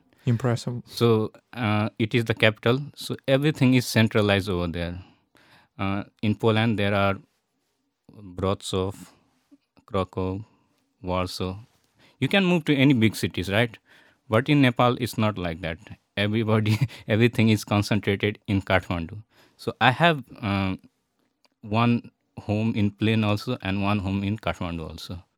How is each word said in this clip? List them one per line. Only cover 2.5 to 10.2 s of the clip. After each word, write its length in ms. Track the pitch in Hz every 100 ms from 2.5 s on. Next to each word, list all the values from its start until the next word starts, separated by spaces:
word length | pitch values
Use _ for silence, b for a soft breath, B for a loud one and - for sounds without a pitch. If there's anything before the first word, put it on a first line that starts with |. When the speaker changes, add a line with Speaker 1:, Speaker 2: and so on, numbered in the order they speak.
| 107 117 127 143 -
Speaker 2:
So 200 | - 127 -
everything 460 | 135 147 - 127
is 120 | 127 -
centralized 640 | 113 110 113 104 98 95
over 180 | 87 87
there. 320 | 82 85 90 - _ _ _ b b b -
Uh, 260 | 98 101 - _
in 140 | 107 107
Poland, 440 | 113 110 117 104
there 140 | 101
are 220 | 101 98 98 - _ _ _ _ _ _ _ _ 107 92 90
Wrocław, 580 | 95 101 - 95 95 - 92 _ _ _ _ _ _ _ -
Krakow, 600 | 101 92 -